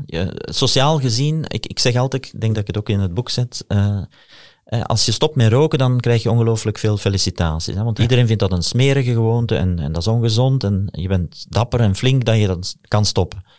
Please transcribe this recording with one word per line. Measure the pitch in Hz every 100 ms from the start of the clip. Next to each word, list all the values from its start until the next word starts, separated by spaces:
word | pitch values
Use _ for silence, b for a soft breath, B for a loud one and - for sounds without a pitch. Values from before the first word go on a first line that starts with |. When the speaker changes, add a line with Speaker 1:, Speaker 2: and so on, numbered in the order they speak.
| 143
Speaker 1:
Je, | 82 - 50 -
sociaal | - 135 - 143 156
gezien, | 127 113 147 160 -
ik, | - -
ik | -
zeg | 127 120
altijd, | 131 135 -
ik | -
denk | 110
dat | 107
ik | 101
het | 107
ook | 107
in | 98
het | 95
boek | 85 -
zet, | - 123 - -
eh, | 101 101 101 - B B B B B
eh, | - 117
als | - 110 -
je |
stopt | - 156 135
met | 110
roken, | 123 156 143
dan | 127 127
krijg | 120 117
je | 110
ongelooflijk | 117 113 110 110 -
veel | 107 104
felicitaties, | 104 98 - - 82 78 - 95
hè? |
Want | 117 104
Speaker 2:
Ja. |
Speaker 1:
iedereen | 120 127 117
vindt | 110
dat | 95
een | 90
smerige | - 120 139 139 123
gewoonte | 117 113 117 113 85
en, | 92 85
en | 73
dat | 82
is | 113
ongezond | 117 117 113 131 135
en | 98 98 101
je | - 92
bent | 95 82 - -
dapper | 101 120 120
en | 110 95
flink | 131 135 113
dat | 113
je | 101
dat | 87 92
s-, | - -
kan | 107 101
stoppen. | - 85 - -